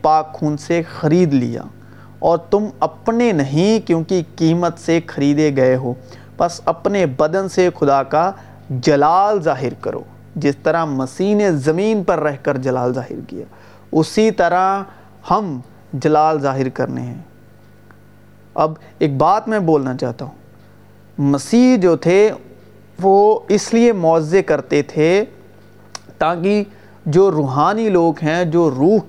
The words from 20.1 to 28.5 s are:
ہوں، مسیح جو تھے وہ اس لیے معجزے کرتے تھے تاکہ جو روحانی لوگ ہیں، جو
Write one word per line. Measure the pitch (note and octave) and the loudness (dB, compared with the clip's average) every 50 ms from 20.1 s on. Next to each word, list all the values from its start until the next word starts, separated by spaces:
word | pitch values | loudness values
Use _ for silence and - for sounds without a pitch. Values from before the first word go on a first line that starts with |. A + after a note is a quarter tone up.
| A2+ - C3 | -8 -8 -14
ہوں، | - - - - - - - - - - - - - - - - - - - | -16 -16 -20 -20 -20 -20 -20 -20 -20 -20 -20 -20 -20 -20 -20 -20 -14 -8 -4
مسیح | C#3+ C#3 C#3+ C3+ - - A3+ A#3+ B3+ B3+ B3+ G#3+ | 0 0 0 0 0 0 4 4 6 6 6 4
جو | F3+ F3+ E3 | 4 2 2
تھے | D#3 - E3 F3+ G3 G#3 G#3+ - - - - - - - - - - - - - - | 2 2 2 4 4 4 2 0 -4 -12 -20 -20 -20 -20 -20 -20 -20 -20 -20 -8 -2
وہ | F3+ G3 F#3+ G3+ G#3 G#3+ G#3+ G#3+ - - | 2 4 4 6 4 4 2 0 0 0
اس | G3+ G3 - - A3+ | 0 0 0 0 2
لیے | A#3 A#3+ A#3+ | 4 4 4
معجزے | A3 F#3 E3 D#3+ E3 E3 D#3 D3+ F3 G3 F3 | 4 2 2 2 2 2 2 0 0 0 2
کرتے | - D#3 C#3 C3+ - D3 D3 | 2 0 -2 -2 -2 0 -2
تھے | C#3 - - D#3+ D#3 E3 F3+ G3+ G#3+ - - - - - - - - - - - - - - - - - - - | -2 -2 -2 0 2 2 2 0 0 -4 -8 -18 -20 -20 -20 -20 -20 -20 -20 -20 -20 -20 -20 -20 -20 -14 -8 -4
تاکہ | D#3 D#3+ F3 E3+ E3+ G3 G#3 G#3 G3+ - - - - - - - - | -2 -2 -2 -2 -2 0 0 0 -2 -4 -10 -20 -20 -20 -20 -10 -6
جو | E3+ C#3 F3+ G3 G3 | 0 2 4 4 4
روحانی | E3 D#3 C#3+ C3 B2+ C#3+ D3+ F3+ G#3 A3 A3+ G#3+ | 4 0 -2 -2 0 0 0 0 0 0 0 0
لوگ | F#3 F3 E3+ E3 D#3 - D#3+ | 2 2 2 0 0 -2 -4
ہیں، | D3+ D#3+ F3 F3+ | -4 -2 -2 -2
جو | D#3+ | 0